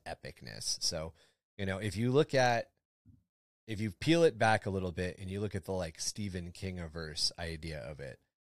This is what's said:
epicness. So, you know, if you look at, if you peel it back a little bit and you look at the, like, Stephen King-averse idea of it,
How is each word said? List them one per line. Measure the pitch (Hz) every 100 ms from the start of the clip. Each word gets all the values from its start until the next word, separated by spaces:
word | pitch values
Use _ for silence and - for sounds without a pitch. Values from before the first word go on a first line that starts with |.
| -
epicness. | 82 65 - 60 53 - -
So, | - 87 80 - _ _ _ -
you | 98
know, | 95
if | 107 95
you | 120
look | 127 156
at, | 135 127 117 - _ _ _ - - _ _ _ _ -
if | 104
you | 110
peel | 92 - 165
it | 165 113
back | 110 110 -
a |
little | 98 92
bit | 82 90 -
and | 95
you | 98
look | 104
at | 98
the, | 85
like, | 92 85 -
Stephen | - - 101 92 87
King-averse | 87 95 90 85 80 80 78 - -
idea | 85 80 80 76
of | 57 71
it, | 67 - _ _